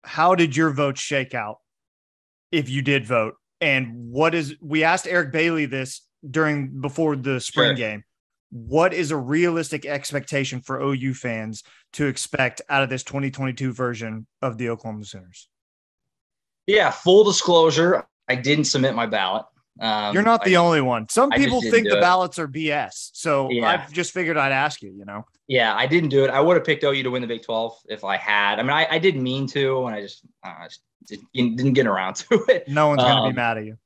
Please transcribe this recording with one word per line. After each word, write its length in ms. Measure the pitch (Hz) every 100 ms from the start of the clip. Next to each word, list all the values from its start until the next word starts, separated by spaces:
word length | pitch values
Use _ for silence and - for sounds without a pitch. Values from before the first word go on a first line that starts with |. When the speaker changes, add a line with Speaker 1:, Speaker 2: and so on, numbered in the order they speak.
Speaker 1:
How 320 | - - 170 185
did 200 | 170 135
your 140 | 160
vote 280 | 139 143 135
shake 360 | - 143 127
out, 260 | 123 107 110 _ _ _ _ _ _ _ _ _
if 180 | 165 127
you 120 | 135
did 240 | 139 139 107
vote? 300 | 123 110 - _ _
And 500 | 160 135 123 117 120
what 240 | 123 160
is, 220 | 165 143 156
we 220 | 151 156
asked 220 | 160 180 -
Eric 280 | 180 147
Bailey 320 | 156 165 165 143
this 360 | 135 131 - _ _ 147
during, 500 | 151 156 147 135 135
before 380 | 139 139 160 143
the 240 | 131 127
spring 280 | - - 123
Speaker 2:
Sure. 60 | 117
Speaker 1:
game. 280 | 110 104 - _ _ _ _
What 440 | 120 113 143 180
is 180 | 170 151
a 60 | 151
realistic 680 | 123 151 175 165 151 151 143
expectation 760 | 143 - 143 135 143 135 127
for 180 | 127 135
O 120 | 139
U 200 | 135 131
fans 500 | 127 127 113 110 107 - _ _
to 140 | - 147
expect 560 | - - - 127 - -
out 120 | 139
of 80 | 135
this 140 | 127
twenty 260 | - 139 139
twenty-two 440 | 131 131 120 131
version 520 | 117 127 113 113 110 107 _
of 160 | 135 113
the 120 | 120
Oklahoma 340 | 113 113 107
Sooners? 460 | 104 95 90 - _ _ _ _ _ _ _ _ _ _ _ _ -
Speaker 2:
Yeah, 260 | 208 156
full 340 | - 180 196 208
disclosure, 840 | 185 - 170 160 147 175 180 - _ -
I 60 | 127
didn't 280 | 123 147
submit 320 | 147 143 131 110
my 100 | 117
ballot. 380 | 107 95 92 - _ _ _
Um, 320 | 113 107 208
Speaker 1:
You're 100 | 190
not 220 | 220 226 196
the 100 | 180
Speaker 2:
I, 40 |
Speaker 1:
only 200 | 170 160
one. 300 | 127 120 110
Some 220 | 220 277
Speaker 2:
I 20 | 240
just 80 | 277
Speaker 1:
people 140 | 247
Speaker 2:
didn't 140 | 226
Speaker 1:
think 120 | 233 208
Speaker 2:
do 40 |
Speaker 1:
the 60 | 202
Speaker 2:
it. 40 |
Speaker 1:
ballots 380 | 180 185 180 175
are 80 | 151
B 240 | 139 156
S. 400 | 147 104 - -
So 380 | - 170 139 131
Speaker 2:
Yeah. 180 | 120 113
Speaker 1:
I've 220 | 175 139
just 220 | 151 175
figured 240 | 185 165 151
I'd 160 | 135
ask 280 | 135 151 -
you, 120 | 101 95
you 60 |
know? 220 | 101 104 - _ -
Speaker 2:
Yeah, 260 | 127 113 104
I 100 | 135
didn't 240 | 170 156
do 140 | 139
it. 60 | 135
I 100 | 135
would 160 | 156 175
have 100 | -
picked 200 | 151 143
O 60 |
U 120 | 139
to 80 | 127
win 100 | 127
the 60 | 117
Big 160 | 117
twelve 340 | - 113 113 - -
if 160 | 104 98
I 100 | 95
had. 440 | 107 104 101 107
I 20 |
mean, 100 | 127
I, 160 | 147 160
I 60 | 160
didn't 260 | 190 147
mean 220 | 127 135 135
to, 400 | 151 135 131 123
and 60 | 107
I 60 |
just, 200 | 98 - _ _
I 260 | 95 80 85
just 120 | - _ _ _ 101 -
didn't, 240 | 127 123 117
didn't 160 | 135
get 120 | 131 113
around 300 | 95 95 92
<laughs> 140 | -
to 160 | 226 -
it. 220 | 180 -
Speaker 1:
Not 180 | 147 151
one's 140 | 143
gonna 220 | 123 117
Speaker 2:
Um, 60 | 110
Speaker 1:
be 40 | 123
mad 220 | 117 110
at 80 | 107
you. 120 | 113